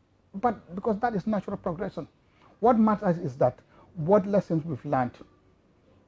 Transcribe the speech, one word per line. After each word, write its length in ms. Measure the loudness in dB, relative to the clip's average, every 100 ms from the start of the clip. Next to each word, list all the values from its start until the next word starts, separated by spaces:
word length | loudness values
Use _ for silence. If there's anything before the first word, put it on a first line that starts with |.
| _ _ _
But 420 | -4 -4 -4 -10 -6
because 240 | -4 -2
that 160 | -2 -2
is 100 | -2
natural 280 | -4 -4 -8
progression. 520 | -6 -6 -8 -10 -14 _ _ _ -20 _
What 200 | 4 6
matters 400 | 4 2 0 0
is 160 | -4 0
that 220 | 0 0 _ -20 -16 -6
what 300 | 2 4 4
lessons 400 | 0 0 -2 -2
we've 180 | -8
learned, 280 | -2 -2 -2 -6 -20 _ _ _ _ _ _ _